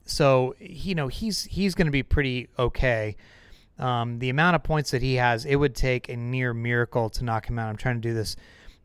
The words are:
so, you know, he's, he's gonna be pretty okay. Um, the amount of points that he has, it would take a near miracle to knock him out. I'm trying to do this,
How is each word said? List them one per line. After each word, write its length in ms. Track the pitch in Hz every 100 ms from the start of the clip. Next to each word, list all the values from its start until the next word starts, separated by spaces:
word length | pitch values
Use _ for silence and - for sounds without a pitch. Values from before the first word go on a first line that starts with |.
| -
so, 500 | - 143 131 127 -
you 340 | - 170 170
know, 140 | 175 135
he's, 380 | - 220 185 -
he's 280 | - 196
gonna 180 | 170 160
be 120 | 139
pretty 460 | 123 - 135 123 117 -
okay. 560 | 123 - 131 117 107 104 - - - - _ -
Um, 400 | 131 120 117 120
the 100 | 127
amount 260 | 131 170 165
of 80 |
points 280 | - 156 143
that 100 | 131
he 140 | 131 127
has, 300 | 123 117 143
it 100 | 139
would 180 | 147
take 360 | 120 131 123 -
a 80 | 120
near 360 | 120 127 127
miracle 560 | 117 117 120 120 123 113
to 120 | -
knock 260 | 120 113 -
him 100 | 120
out. 100 | 113
I'm 80 | 107
trying 180 | 127 120
to 60 |
do 120 | 117
this, 220 | 113 104 - - - - -